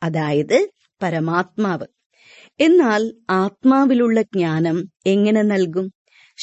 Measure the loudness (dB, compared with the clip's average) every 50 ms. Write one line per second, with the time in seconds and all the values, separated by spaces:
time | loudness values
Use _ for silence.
0 | -6 -4 -4 -2 -2 0 0 -2 0 0 0 0 0 -2 -6 _ _ _ _ _
1 | -6 -4 -4 -4 -4 -2 -2 -2 -4 -4 _ -6 -4 -4 -4 -6 -8 -12 _ _
2 | _ _ _ _ _ -20 -20 -20 -20 -16 _ 0 2 4 4 4 4 2 0 0
3 | -2 -4 -8 -10 _ -4 -2 -2 -2 -2 -4 _ 0 2 4 4 4 2 2 2
4 | 2 2 0 0 -2 -2 -2 -2 -2 0 0 0 0 0 -2 -4 -6 -8 _ _
5 | _ 0 0 2 2 2 2 2 2 0 0 0 -2 -2 -2 -4 -6 -6 -10 _
6 | _ _ _ _ _ _ _ -10